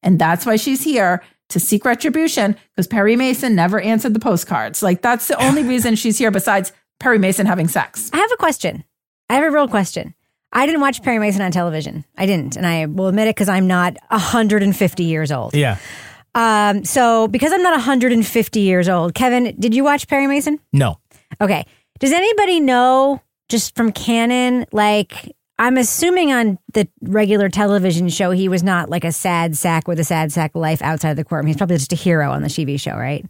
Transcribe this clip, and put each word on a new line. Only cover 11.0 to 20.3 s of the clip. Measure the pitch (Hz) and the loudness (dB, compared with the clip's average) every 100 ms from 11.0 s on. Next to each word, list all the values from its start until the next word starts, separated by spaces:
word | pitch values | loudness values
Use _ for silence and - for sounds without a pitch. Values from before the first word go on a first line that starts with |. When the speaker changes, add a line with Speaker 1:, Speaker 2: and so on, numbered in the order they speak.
Speaker 2:
Perry | - 233 | -2 0
Mason | 214 196 | 0 0
on | 190 | -2
television. | 175 175 156 147 - 143 - | -2 -2 -4 -6 -10 -14 -4
I | 190 | -2
didn't. | 190 139 - | 0 -2 -4
And | 180 | -2
I | 165 156 | -2 -2
will | 151 190 | -2 -2
admit | 196 220 | 0 0
it | 214 | 0
'cause | 202 | 0
I'm | 190 185 | 2 2
not | 180 180 - _ | 2 0 -4 _
a | 220 | -2
hundred | 170 240 220 208 | 0 0 2 2
and | 196 185 | 2 2
fifty | 185 - | 0 0
years | 170 160 151 | -2 -2 -2
old. | 139 - | -4 -2
Speaker 3:
Yeah. | 143 139 98 - - - - _ 233 | 0 0 0 -8 -18 -20 -20 _ 0
Speaker 2:
Um, | 226 214 208 202 185 | 2 4 2 0 0
so | - 240 226 220 | 2 4 4 2
because | 214 294 | 0 0
I'm | 370 | 2
not | 359 320 | 2 2
a | |
hundred | 233 262 247 | 2 2 4
and | 233 214 | 2 2
fifty | 233 - 220 | 0 0 0
years | 196 185 180 | 2 2 2
old, | 180 170 | 2 0
Kevin, | - 254 247 240 - | 0 0 2 0 -2
did | 220 226 | 0 2
you | |
watch | 277 285 - | 2 0 0
Perry | 277 | -2
Mason? | 277 | 0